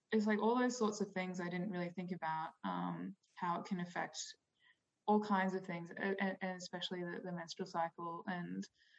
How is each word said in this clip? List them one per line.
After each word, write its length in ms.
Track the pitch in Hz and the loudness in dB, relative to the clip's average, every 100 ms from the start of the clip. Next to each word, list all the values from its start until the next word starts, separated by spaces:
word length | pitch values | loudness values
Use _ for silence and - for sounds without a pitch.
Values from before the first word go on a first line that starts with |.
| - | 0
it's, 140 | 220 214 | 4 4
like, 120 | 214 | 4
all 160 | 214 247 | 6 6
those 200 | 247 240 | 4 4
sorts 240 | 214 208 | 2 2
of 100 | 202 | -2
things 260 | 185 185 180 | 0 -2 -2
I 80 | 170 | -2
didn't 220 | 180 180 | 0 0
really 200 | 180 175 | 0 -2
think 200 | 175 180 | -2 -4
about, 360 | 180 160 160 160 - 190 | -2 -2 -2 -4 -4 -2
um, 500 | 180 180 170 185 196 _ - | 0 0 -2 -6 -10 _ -4
how 240 | 180 202 | 0 0
it 40 | 214 | 0
can 120 | 185 | -2
affect 380 | 175 175 165 - - - _ _ _ _ _ _ - | -2 -2 -4 -6 -10 -12 _ _ _ _ _ _ 4
all 140 | 214 | 4
kinds 320 | 208 190 190 | 6 4 4
of 120 | 185 185 | 0 -2
things, 260 | 170 170 - | -6 -6 -2
a-, 140 | 196 190 | 0 2
a-, 140 | 196 190 | 0 0
and 160 | 190 180 | -4 -4
especially 440 | 180 180 175 180 | -6 -6 -4 -4
the, 200 | 175 180 | -4 -4
the 80 | 180 | -6
menstrual 360 | 175 170 - 185 | -6 -6 -8 -4
cycle. 560 | 170 165 - 170 170 - | 0 -2 -2 -6 -6 -4
And, 360 | 180 175 190 196 _ _ | -4 -4 -6 -8 _ _